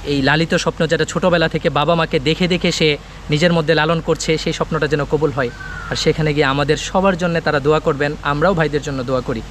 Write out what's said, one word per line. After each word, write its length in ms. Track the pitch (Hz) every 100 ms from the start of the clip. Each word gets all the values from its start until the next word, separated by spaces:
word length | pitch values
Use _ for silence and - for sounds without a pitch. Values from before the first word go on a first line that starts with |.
এই 180 | - 143
লালিত 320 | 135 151 165 175
স্বপ্ন 320 | - - 160
যেটা 180 | 156 156
ছোটোবেলা 420 | 170 185 170 160
থেকে 220 | 165 170
বাবা 260 | 147 151 165
মাকে 240 | 160 160
দেখে 280 | 139 160 180
দেখে 240 | 175 180
সে 260 | - 160 143 - - -
নিজের 240 | 151 175
মধ্যে 220 | 170 151 156
লালন 260 | 156 165
করছে, 360 | 160 160 - 160
সেই 160 | -
স্বপ্নটা 340 | 151 160 160 151
যেন 180 | 151 139
কবুল 260 | 151 151
হয়, 180 | 127 123 - - - -
আর 60 | 123
সেখানে 380 | - 151 156
গিয়ে 120 | 147 143
আমাদের 320 | 139 143 151
সবার 400 | - 190 190 175
জন্য 240 | 175 170
তারা 180 | 165 147
দোয়া 200 | 139 156
করবেন, 360 | 156 143 147 151
আমরাও 300 | 143 147 170
ভাইদের 280 | 180 151 147
জন্য 220 | 139 135
দোয়া 180 | 127 127
করি। 200 | 123 120 -